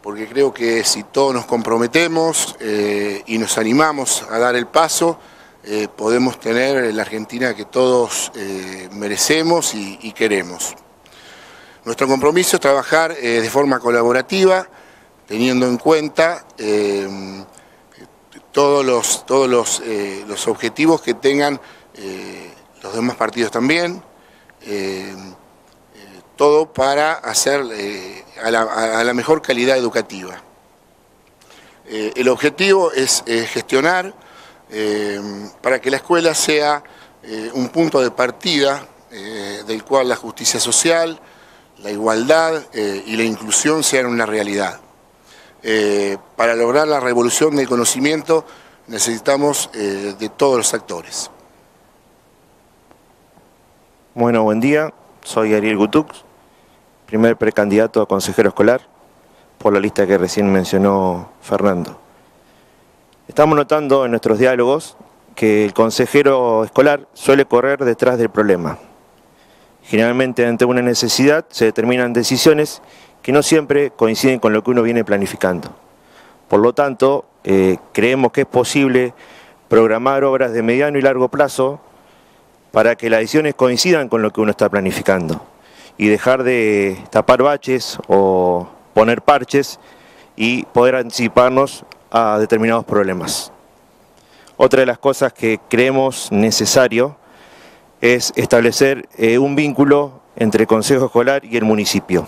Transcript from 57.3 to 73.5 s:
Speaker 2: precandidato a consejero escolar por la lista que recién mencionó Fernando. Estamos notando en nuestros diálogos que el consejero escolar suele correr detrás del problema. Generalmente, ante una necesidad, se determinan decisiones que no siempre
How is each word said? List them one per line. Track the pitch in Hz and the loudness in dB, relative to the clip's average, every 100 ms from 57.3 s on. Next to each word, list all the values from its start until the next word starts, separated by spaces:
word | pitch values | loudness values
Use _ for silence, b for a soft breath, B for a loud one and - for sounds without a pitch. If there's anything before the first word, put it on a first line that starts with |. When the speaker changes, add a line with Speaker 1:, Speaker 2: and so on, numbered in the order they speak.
| 113 | 2
Speaker 2:
precandidato | 110 - 104 104 110 113 | 0 0 2 2 2 0
a | 104 | 0
consejero | 98 98 98 101 | -2 0 0 0
escolar | - 104 127 _ _ _ b b b b _ | 4 2 2 _ _ _ b b b b _
por | 110 | 0
la | 98 | 0
lista | 104 - 95 | 0 -2 2
que | 98 | 2
recién | 90 - 101 | 0 0 2
mencionó | 95 87 95 101 98 92 90 90 _ | 0 0 2 2 2 0 -4 -10 _
Fernando. | - 101 101 90 80 - _ _ b b b b b b b b _ _ - | -6 0 0 -2 -6 -14 _ _ b b b b b b b b _ _ -6
Estamos | - 151 151 | 2 4 4
notando | 143 151 143 135 | 2 0 2 2
en | 127 | 2
nuestros | 117 113 107 | 0 0 2
diálogos | 127 127 120 147 - - - _ _ | 2 4 2 0 -4 -20 -20 _ _
que | - 110 107 | -2 2 2
el | 104 | 2
consejero | - 113 - 123 143 139 131 120 110 | 2 0 2 2 4 4 2 2 0
escolar | 110 - 143 143 - | 0 4 4 2 -4
suele | - - 139 135 | -4 2 2 4
correr | 120 131 139 127 | 2 2 0 0
detrás | 113 127 123 | 2 0 2
del | 113 | 0
problema. | 107 107 90 80 - - _ _ _ _ b b b b b | 0 2 0 -2 -10 -18 _ _ _ _ b b b b b
Generalmente, | - 110 117 123 127 123 | -4 0 2 0 0 0
ante | 120 117 123 | 0 2 2
una | 123 | 2
necesidad, | 123 117 120 - 139 156 - | 0 0 -2 2 4 2 -2
se | - | 0
determinan | 110 110 113 123 123 | 0 2 0 0 0
decisiones | 120 113 127 160 151 151 - B B B B | 0 0 2 4 4 0 -6 B B B B
que | - | 0
no | 143 | 0
siempre | 143 | 4